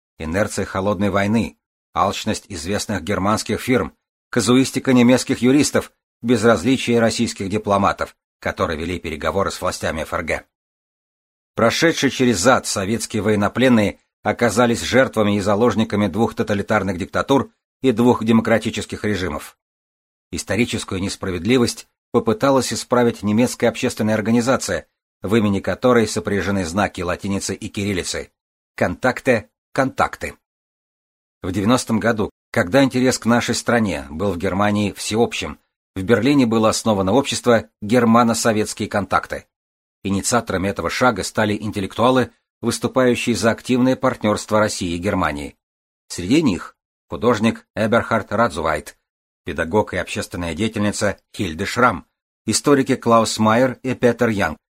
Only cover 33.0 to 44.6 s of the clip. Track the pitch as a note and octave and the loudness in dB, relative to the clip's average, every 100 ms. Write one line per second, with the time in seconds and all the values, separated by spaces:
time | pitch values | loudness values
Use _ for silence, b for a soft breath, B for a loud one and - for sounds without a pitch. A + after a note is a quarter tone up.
33 | B2+ - A2 A#2+ - A#2+ - A#2 G#2+ D2+ | 0 0 2 2 0 -2 0 0 0 -2
34 | C#2 D2+ G2+ E2+ F#2+ F2+ G#2 G#2 G2+ - | -8 -4 -4 -2 -2 0 0 0 -2 -4
35 | - G#2+ A2+ - E2 C#2+ _ _ _ - | -4 0 0 -2 -8 -12 _ _ _ -6
36 | F#2+ A#2 A#2+ D3 A#2+ A2+ A2 G2+ A2+ G2+ | 2 2 4 4 4 4 2 2 0 0
37 | F#2+ A#2+ C#3 A2+ B2 A2+ - _ G#2 B2 | 2 2 0 -2 2 2 0 _ 0 2
38 | A#2 A#2 A#2 A2+ A#2+ G#2+ G2+ - G#2+ G#2+ | 6 4 4 2 0 0 -2 -4 -4 -4
39 | F#2+ F2+ - D2 - _ _ _ _ _ | -2 -2 -2 -10 -12 _ _ _ _ _
40 | G2 G2 - A#2+ A2+ F#2+ G2 G2 E2+ - | -4 -2 0 0 0 -2 -2 -4 -4 0
41 | B2+ G2+ - - G#2 G#2 G#2+ G2 F#2 - | 0 0 -4 -2 -2 -2 -4 -6 -6 0
42 | A#2+ C3 A#2 b _ _ A#2 A2+ A#2+ C3 | 2 2 0 b _ _ -6 -4 -2 2
43 | B2+ A#2+ - A2+ A2+ G#2+ - B2 B2+ B2+ | 2 2 0 0 0 0 0 2 2 2
44 | C3 A#2+ G#2+ G#2 - G#2+ | -2 0 -2 -2 0 0